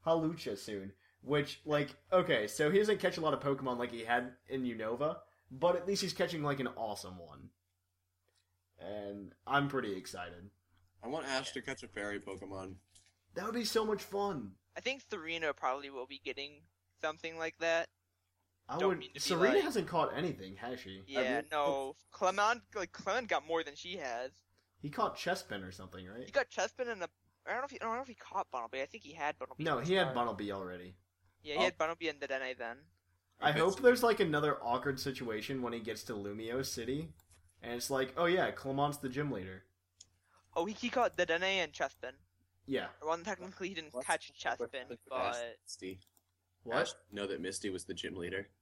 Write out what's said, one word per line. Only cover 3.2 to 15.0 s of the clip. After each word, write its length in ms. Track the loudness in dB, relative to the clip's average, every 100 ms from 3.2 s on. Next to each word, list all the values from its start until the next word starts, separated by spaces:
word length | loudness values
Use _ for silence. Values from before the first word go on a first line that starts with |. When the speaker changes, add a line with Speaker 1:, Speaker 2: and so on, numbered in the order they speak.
Speaker 1:
lot 140 | 2
of 60 | 2
Pokemon 360 | 2 2 2 0
like 140 | -2
he 140 | -4
had 300 | 2 2 2 -10 -6
in 140 | -2
Unova, 540 | -2 -2 -2 0 0 -2 -10 _ _
but 240 | 2 4
at 100 | 4 2
least 140 | 0
he's 100 | 0
catching, 320 | 0 0 0
like, 160 | 0 0
an 80 | -2 -2
awesome 420 | -4 -4 -8 -12
one. 300 | -14 -16 -18 _ _ _ _ _ _ _ _ _ _ _ _ _
And 540 | -8 -6 -6 -8 -10 -14 2
I'm 180 | 2 4
pretty 300 | 0 -2 -4
excited. 520 | -6 -10 -10 -12 -18 _ _ _ _ _
Speaker 2:
I 60 | -6
want 180 | -4 0
Ash 240 | 0 0
to 60 | -6
catch 220 | -6 -8
a 60 | -8
fairy 320 | -6 -4 -4
Pokemon. 540 | -6 -10 -8 -8 -8 -12 _ -20 _ _ _
Speaker 1:
That 120 | -6 -4
would 80 |
be 100 | -2
so 200 | 2 2
much 180 | 2 0
fun. 500 | -2 0 0 0 -6 -14 _ -6
Speaker 3:
I 40 |
think 220 | -4 -4